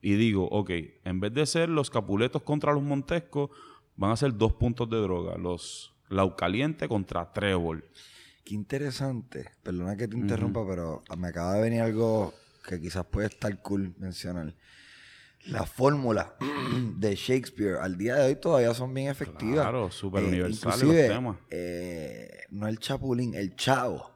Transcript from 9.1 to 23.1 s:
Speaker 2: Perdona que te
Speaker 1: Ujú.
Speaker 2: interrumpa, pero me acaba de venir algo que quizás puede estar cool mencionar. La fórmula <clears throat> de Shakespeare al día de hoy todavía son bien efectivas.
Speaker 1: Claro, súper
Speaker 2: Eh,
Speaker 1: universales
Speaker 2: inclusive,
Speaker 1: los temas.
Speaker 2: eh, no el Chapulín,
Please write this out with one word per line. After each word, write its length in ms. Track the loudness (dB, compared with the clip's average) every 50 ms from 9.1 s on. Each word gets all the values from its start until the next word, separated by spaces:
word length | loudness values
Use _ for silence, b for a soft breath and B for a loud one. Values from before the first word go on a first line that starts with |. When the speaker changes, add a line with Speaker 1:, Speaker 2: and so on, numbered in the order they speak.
| -2 -4 -8 -10 -12 -12 -12 -12 _ _ _
Speaker 2:
Perdona 340 | -6 -4 -4 -2 -4 -2
que 120 | -2 -4 -4
te 80 | -2
Speaker 1:
Ujú. 60 | -2 0
Speaker 2:
interrumpa, 420 | 0 0 2 0 0 0 -2 -2
pero 360 | -2 -4 -4 -4 -4 -6 -8 -10 -10 -8
me 120 | -6 -6 -4
acaba 260 | -4 -2 0 2 2
de 80 | 4 4
venir 200 | 4 2 2 2
algo 520 | 2 2 2 2 4 4 2 2 0 -4 -10 -20 _ _ _ -10
que 140 | -8 -8 -6
quizás 240 | -6 -4 -4 -6 -6
puede 240 | -2 -2 0 0 0
estar 320 | -2 -2 -4 -4 -4 -4 -4
cool 320 | -4 -2 -2 -2 -4 -6 -8
mencionar. 560 | -10 -10 -8 -8 -8 -8 -6 -6 -6 -8 -10 B B B B B B B B B B B B B B B B B -12
La 180 | -6 -4 -4 -4
fórmula 680 | -4 -2 4 4 4 4 4 2 2 2 2 0 -4 -6 -8
<clears throat> 560 | -6 -6 -4 -4 -4 -2 -2 0 -2 -2 -2 0
de 160 | 0 0 0
Shakespeare 600 | 0 0 0 0 0 0 -4 -6 -2 -2 0 0 0
al 160 | -2 -4 -4
día 200 | -2 -2 0 2
de 100 | 4 4 4
hoy 80 | 2
todavía 380 | 0 0 4 4 6 6 4 2
son 180 | 0 -4 -4 -4
bien 160 | -4 -4 -4
efectivas. 540 | -4 -4 -6 -8 -6 -4 -2 0 2 2 2
Speaker 1:
Claro, 280 | 2 0 -2 -2 -4
súper 340 | -4 -6 -6 -2 0 2 2
Speaker 2:
Eh, 40 | 2
Speaker 1:
universales 480 | 2 2 2 0 -2 -2 -2 0 2 4 6
Speaker 2:
inclusive, 260 | 8 8 8 8 6
Speaker 1:
los 80 | 4
temas. 200 | 2 -2 -4 -6 -6 -10 _
Speaker 2:
eh, 800 | -8 -6 -6 -4 -6 -6 -6 -6 -6 -8 -8 -8 -10 -12 -14 -16 -18 -20 -18 -12
no 160 | -8 -6 -4 -4
el 100 | -4 -4
Chapulín, 560 | -4 -4 -4 -2 0 0